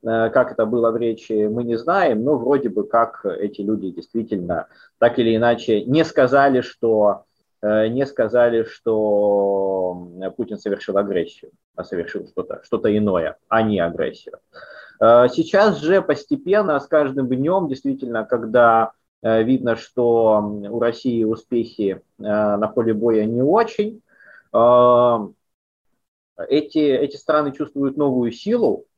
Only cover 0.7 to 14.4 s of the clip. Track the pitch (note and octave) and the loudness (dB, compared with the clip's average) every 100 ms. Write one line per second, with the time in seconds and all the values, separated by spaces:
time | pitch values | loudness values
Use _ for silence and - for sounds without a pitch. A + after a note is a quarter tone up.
0.7 | A#2+ A#2 A#2 A#2 A2+ - A2 G#2+ A2 A#2+ | 0 0 0 -4 -4 -4 -2 -2 -2 -4
1.7 | A2+ C#3 F#3+ E3+ G#2+ B2 C#3+ A#2 C#3 B2 | -4 -2 0 2 0 0 -2 2 0 0
2.7 | G2 G2+ A#2 A#2 - G2+ E2+ G#2 G#2 G2+ | -4 -2 0 0 -2 -8 -4 -6 -6 -4
3.7 | G#2+ F#2 E2+ - A#2 A2 G2+ F2 E2 - | -4 -6 -12 -10 -8 -6 -6 -4 -6 -8
4.7 | _ _ _ A#2+ B2 A#2 A2+ A#2+ A#2 - | _ _ _ 0 2 0 2 2 0 0
5.7 | G#2+ A2+ D3 D#3 - B2+ C#3 C#3 B2+ A#2+ | -2 2 0 0 2 2 4 4 2 -2
6.7 | - A#2 A2 G#2 F#2+ _ _ _ _ G#2 | -4 0 2 2 0 _ _ _ _ -2
7.7 | G#2+ A2 B2 C#3 C#3 A2+ A#2+ A#2+ A#2 A2+ | 0 0 -2 -4 -2 0 2 2 2 -2
8.7 | - - A2 G#2+ G#2 G#2 G2+ G2 G2 G2 | -6 -2 0 2 2 2 2 2 0 -2
9.7 | F#2+ F#2 F2+ F2 F2+ F#2+ - A2+ G#2 G#2+ | -2 -4 -6 -14 -10 -10 -8 -8 -6 -6
10.7 | G2 - G2 G2+ F#2 E2+ - - _ _ | -6 -2 -2 0 -2 -4 -10 -20 _ _
11.7 | - F2+ F2+ E2+ - F2 - F2 - _ | -16 -10 -8 -8 -10 -10 -12 -10 -12 _
12.7 | A2+ A2 G#2+ G#2 F2+ D#2 - _ A2+ A2 | -2 0 0 0 -2 -2 -8 _ 0 0
13.7 | G2+ E2+ D#2+ C#2+ - - - | 0 -2 -4 -6 -8 -20 -20